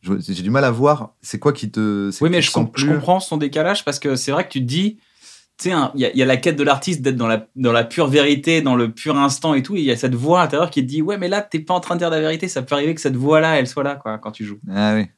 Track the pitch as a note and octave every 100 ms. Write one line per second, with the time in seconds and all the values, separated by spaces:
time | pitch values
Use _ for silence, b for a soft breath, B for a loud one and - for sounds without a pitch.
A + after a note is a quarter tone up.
0 | F#2 F#2+ F#2 F#2 F#2 A#2+ C#3 A#2 C#3+ D3
1 | A2 _ - G2+ D3 - G#2+ A2+ G#2+ G2+
2 | G2+ F#2+ D#3+ F3 D3 - A2+ - C#3+ D3+
3 | C3+ F#3 F#3 D#3 D3 D3 D#3+ G3+ - C#3
4 | D3 D#3 - C#3+ F#3 C#3 B2 D3 G3+ A3
5 | B B B B B _ F3+ F3+ C3+ C#3
6 | B2 B2+ C3 C3 F3 D3+ C#3+ C#3 - D#3+
7 | C3 B2+ A#2 A2+ A2 - B2 A#2 A#2 -
8 | D3 C#3+ C#3+ C#3+ D3 D#3+ C#3 B2 A#2 A2+
9 | D#3 C#3+ C#3 C#3 D#3+ C#3+ B2+ G3+ C#3+ A#2
10 | C3+ B2 C#3 F3 E3+ D3 E3+ D#3 B2+ D3
11 | D#3 G3+ F3+ G3+ G#3 D#3+ D#3 F3+ - F3
12 | E3+ D#3+ D#3 D#3+ F#3 C#3+ B2+ C#3+ D3+ D#3+
13 | - B2+ C3+ D#3 D#3+ D#3 B2 - C#3 C#3
14 | A2 A2 G#2+ G#2+ G#2+ G2+ - F#2+ G#2+ G#2+
15 | G2+